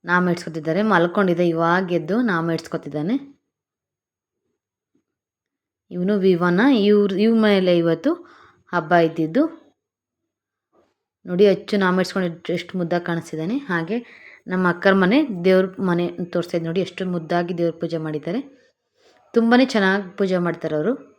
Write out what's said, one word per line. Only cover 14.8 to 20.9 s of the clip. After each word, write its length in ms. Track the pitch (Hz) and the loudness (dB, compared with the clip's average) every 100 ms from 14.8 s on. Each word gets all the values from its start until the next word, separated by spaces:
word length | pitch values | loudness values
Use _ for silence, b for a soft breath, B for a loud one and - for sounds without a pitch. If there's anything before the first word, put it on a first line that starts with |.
| 196 190 | 2 4
ಮನೆ, 160 | 185 262 285 180 175 | 4 2 0 -2 2
ದೇವ್ರ 180 | 185 190 185 185 | 2 2 -2 -2
ಮನೆ 160 | 175 175 175 175 | -2 -2 -6 -6
ತೋರಿಸ್ತಾ 240 | 175 170 170 | -6 -4 -6
ಇದ್ದು 120 | 165 | -4
ನೋಡಿ, 120 | 170 175 | -4 -4
ಎಷ್ಟು 200 | - 185 | -6 -6
ಮುದ್ದಾಗಿ 400 | 175 160 175 175 175 | -6 -4 -4 -4 -2
ದೇವ್ರ 140 | 170 165 | -4 -4
ಪೂಜೆ 180 | 165 165 160 | -6 -6 -6
ಮಾಡಿದ್ದಾರೆ. 340 | 151 165 214 - b b _ _ b b b _ | -6 -6 -8 -10 b b _ _ b b b _
ತುಂಬಾ 240 | 233 226 247 262 | 0 4 4 4
ಚೆನ್ನಾಗಿ 340 | 226 190 196 190 - | 2 2 0 -4 -4
ಪೂಜೆ 220 | 196 185 175 | -2 0 -2
ಮಾಡ್ತಾರೆ 300 | 170 160 151 | -4 -4 -2
ಅವರು. 140 | 165 | -2